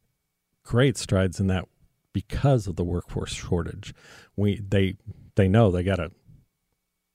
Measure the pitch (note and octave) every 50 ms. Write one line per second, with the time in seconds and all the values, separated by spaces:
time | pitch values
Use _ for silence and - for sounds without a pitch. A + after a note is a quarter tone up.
0 | _ _ _ _ _ _ _ _ _ _ _ _ _ - - A#2 C3 C#3 A2+ -
1 | - - G2+ F#2+ F#2+ F#2+ E2 - G2 F#2+ F#2 F#2 - - _ _ _ _ _ _
2 | _ _ - G2+ - - - - - C#3+ C#3 A#2+ G2+ G#2 E2+ D#2+ F2 F2 F2 F2
3 | - - - F2+ E2+ - - - - - - F2 - - - - G#2 - - _
4 | - - - - - _ _ - G2+ G#2 G2 - G#2 G2 G#2 G2 G2 F#2+ G#2 -
5 | _ - - - - - - - G2 F#2 F#2 A2+ A#2 G2+ F2+ F2+ F2 F#2+ F#2+ F2
6 | E2 D#2 - _ _ _ - - _ _ _ _ _ _ _ _ _ _ _ _
7 | _ _ _